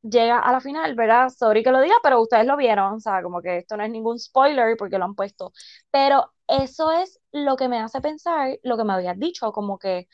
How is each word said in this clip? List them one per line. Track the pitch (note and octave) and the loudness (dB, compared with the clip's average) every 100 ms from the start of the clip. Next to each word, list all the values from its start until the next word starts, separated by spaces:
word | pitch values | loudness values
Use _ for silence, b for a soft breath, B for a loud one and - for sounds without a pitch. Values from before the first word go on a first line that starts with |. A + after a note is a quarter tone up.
llega | A3+ A#3 A#3 A#3+ | 2 2 2 2
a | - | 2
la | B3+ | 0
final, | C4 D4+ D#4+ | -2 -6 -6
¿verdad? | A#3 A3+ A#3 B3+ | -2 4 4 2
Sorry | - A3+ G#3+ | 0 0 2
que | B3 | 4
lo | C4 | 4
diga, | D4+ A#4 | 4 4
pero | D#4 B3 | 4 2
ustedes | A3+ A#3 A#3+ | 4 2 2
lo | C#4+ | 2
vieron, | B3 G#3 G3 | 2 2 0
o | A3 | -4
sea, | G#3+ F#3+ | -4 -4
como | F3+ F3 | -4 -8
que | E3+ F3 | -6 -8
esto | F3 G#3 | -8 -8
no | |
es | A3 | -8
ningún | A3+ A3+ A#3 | -6 -6 -6
spoiler | - C4 C#4 C#4 A3+ A3+ | -2 2 2 4 0 0
porque | G3+ F#3+ | -4 -4
lo | |
han | F#3 | -4
puesto. | G3+ G3+ _ F#3 B B B _ | -6 -10 _ -18 B B B _
Pero | C#4 C#4 C#4 - _ - | 0 4 4 2 _ -2
eso | C4+ C4+ C4 D#4+ | -2 -2 -2 0
es | E4 F#4 _ _ | 0 -2 _ _
lo | D4 C#4+ C4+ | -4 -2 0
que | B3+ | -2
me | A#3+ | -4
hace | A3 C4 | -4 -6
pensar, | D4 D#4 F4 D#4+ C4 C4+ | -6 -6 -4 -2 -2 -4
lo | B3+ A3+ | -4 -2
que | |
me | G#3+ | -2
habías | F#3+ F3+ F3+ | -2 -4 -6
dicho, | D#4+ F4 A3+ | -6 -4 -6
como | G#3+ G3+ G3 | -6 -8 -6
que | G3 F3+ F3+ | -6 -6 -8